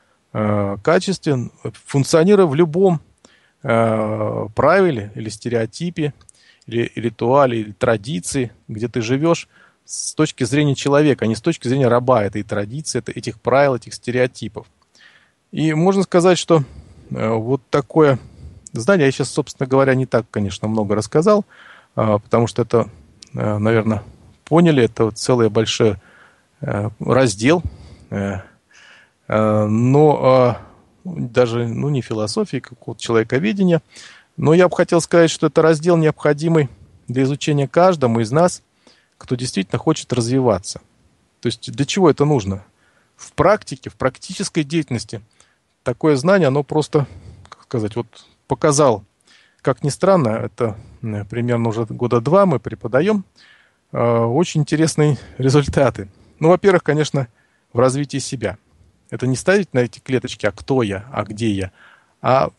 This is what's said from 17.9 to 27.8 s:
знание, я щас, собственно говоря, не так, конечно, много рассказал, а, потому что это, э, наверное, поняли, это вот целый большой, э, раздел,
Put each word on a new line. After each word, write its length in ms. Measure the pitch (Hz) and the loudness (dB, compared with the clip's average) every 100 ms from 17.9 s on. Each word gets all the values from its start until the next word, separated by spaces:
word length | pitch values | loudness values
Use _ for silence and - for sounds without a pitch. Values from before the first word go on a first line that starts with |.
| 160 151 127 - - - - - | 4 4 2 -4 -20 -20 -20 -12
знание, 340 | 127 120 196 135 | -4 0 2 2
я 60 | |
щас, 180 | - 131 | 0 -4
собственно 360 | - 139 - 131 | -4 -8 -8 -2
говоря, 260 | 135 135 | 2 2
не 120 | 131 127 | 2 0
так, 200 | 120 - | -2 -2
конечно, 380 | 110 98 92 107 | -4 -6 -6 -4
много 260 | 110 104 | -4 -2
рассказал, 500 | 104 - 151 196 208 - - - - _ - | -2 0 0 2 2 0 -12 -20 -20 _ -4
а, 220 | 110 104 | 0 0
потому 280 | - 117 117 | 0 0 0
что 140 | - | -2
это, 260 | 113 117 110 - - _ - | 0 0 -2 -8 -20 _ -16
э, 240 | 123 110 104 | -6 -4 -2
наверное, 440 | 107 113 107 107 - - _ _ | 0 0 0 -4 -6 -20 _ _
поняли, 400 | - 160 170 139 | 0 4 4 4
это 200 | 113 - 110 | 2 2 -2
вот 120 | - | -2
целый 320 | - 123 110 | 0 2 2
большой, 460 | 110 107 - 113 95 - _ _ _ _ _ | 2 -2 0 0 0 -10 _ _ _ _ _
э, 280 | - 104 104 - | -8 -6 -6 -8
раздел, 600 | - 123 127 95 123 175 - - | -2 2 2 0 0 0 -2 -12